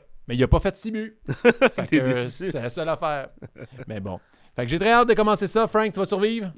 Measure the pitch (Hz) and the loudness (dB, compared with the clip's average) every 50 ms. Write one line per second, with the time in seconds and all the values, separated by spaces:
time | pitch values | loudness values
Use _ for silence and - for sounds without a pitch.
0 | _ _ - - - - 120 123 127 - 175 160 - 190 185 - - 226 220 214 | _ _ -20 -18 -8 -4 2 2 4 4 4 4 4 -2 -4 -4 -10 -6 -6 -6
1 | 220 220 - _ - 143 131 - - 240 - - - - - - - - 160 147 | -8 -8 -12 _ -10 -10 -8 4 4 4 4 6 2 2 2 -2 -4 0 2 2
2 | 131 131 127 123 120 127 127 - 185 185 151 131 117 123 - 175 156 160 156 - | 2 2 0 0 -2 -4 -6 -6 -6 -6 -6 -6 -6 -6 -6 -6 -4 -4 -4 -4
3 | 170 151 147 139 139 - - - - - _ - 123 - 127 127 131 - 110 101 | -4 -4 -4 -6 -8 -12 -16 -20 -20 -20 _ -20 -20 -20 -18 -18 -14 -10 -10 -8
4 | 95 101 90 - _ _ - _ _ _ - - 123 120 156 170 196 226 233 233 | -8 -8 -10 -12 _ _ -20 _ _ _ -8 -6 -4 -2 -2 0 2 4 4 4
5 | 240 240 214 208 214 214 208 - 202 170 - 220 226 - - 214 220 208 - 190 | 6 4 4 4 4 2 2 0 0 0 0 0 0 2 2 0 0 0 -2 -4
6 | 190 185 202 185 208 220 226 226 202 175 147 | -2 -2 0 0 0 0 0 -4 -6 -8 -10